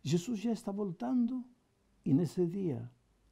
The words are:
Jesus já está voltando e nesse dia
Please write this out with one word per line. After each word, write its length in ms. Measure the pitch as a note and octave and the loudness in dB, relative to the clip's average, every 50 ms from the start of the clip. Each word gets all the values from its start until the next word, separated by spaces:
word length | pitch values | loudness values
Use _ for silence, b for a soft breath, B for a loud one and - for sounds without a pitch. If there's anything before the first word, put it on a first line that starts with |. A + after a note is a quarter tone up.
| b | b
Jesus 360 | C3 D#3+ F3 - B3 A#3+ G3 | 0 0 0 0 -2 -4 -2
já 120 | G3 A#3 | -2 -2
está 200 | A3 - - G3+ | -2 -2 -4 -6
voltando 720 | G3 G3+ G#3 G3 E3+ - A#3+ B3 C4 B3 A#3+ A#3 C4 B3+ A#3+ - - _ _ _ _ _ _ _ _ _ - | -4 -4 -4 -4 -4 -4 -4 0 2 2 2 2 0 -4 -8 -10 -16 _ _ _ _ _ _ _ _ _ 0
e 80 | E3+ C3+ | 4 4
nesse 320 | D#3 F3+ - - F3+ F3 | 4 4 2 2 2 0
dia 440 | E3+ F3 G3+ G3 E3 B2+ A#2 A#2 A#2+ - _ _ _ _ _ _ _ | 2 0 0 -2 -2 -2 -4 -6 -10 -14 _ _ _ _ _ _ _